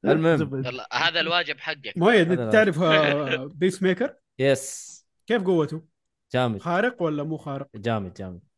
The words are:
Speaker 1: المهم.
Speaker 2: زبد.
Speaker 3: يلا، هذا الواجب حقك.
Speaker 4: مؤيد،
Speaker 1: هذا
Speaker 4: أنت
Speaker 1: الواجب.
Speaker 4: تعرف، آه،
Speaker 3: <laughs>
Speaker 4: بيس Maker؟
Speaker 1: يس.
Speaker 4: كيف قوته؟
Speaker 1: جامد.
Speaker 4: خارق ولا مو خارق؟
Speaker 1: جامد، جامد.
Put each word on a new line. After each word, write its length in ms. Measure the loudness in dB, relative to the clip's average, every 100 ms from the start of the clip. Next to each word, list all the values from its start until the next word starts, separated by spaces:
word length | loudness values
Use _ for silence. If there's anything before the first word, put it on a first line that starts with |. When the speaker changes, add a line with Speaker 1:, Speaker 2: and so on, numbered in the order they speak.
Speaker 1:
المهم. 320 | 2 2 4 2
Speaker 2:
زبد. 300 | 0 -4 -6
Speaker 3:
يلا، 220 | -8 -6
هذا 280 | -2 0 0
الواجب 400 | 0 -2 -2 -6
حقك. 320 | -8 -10 -8 0
Speaker 4:
مؤيد، 340 | 4 4 4
Speaker 1:
هذا 20 |
Speaker 4:
أنت 80 | 0
Speaker 1:
الواجب. 120 | 2
Speaker 4:
تعرف، 300 | 4 4 2
آه، 680 | 2 4 4 0 -2 -6 -6
Speaker 3:
<laughs> 80 | -2
Speaker 4:
بيس 220 | -2 0
Maker؟ 320 | -2 0 -4 -8 _ _
Speaker 1:
يس. 560 | 2 2 -2 -14 -16 -20 _ _ _
Speaker 4:
كيف 160 | -2
قوته؟ 400 | 2 2 0 -4 -12 _ _ _ _
Speaker 1:
جامد. 260 | 0 0 -2
Speaker 4:
خارق 420 | -2 0 0 -2
ولا 200 | -4 -2
مو 140 | -6 -8
خارق؟ 320 | -8 -10 -10
Speaker 1:
جامد، 400 | -8 -2 -2 -4
جامد. 260 | -10 -14 -14 _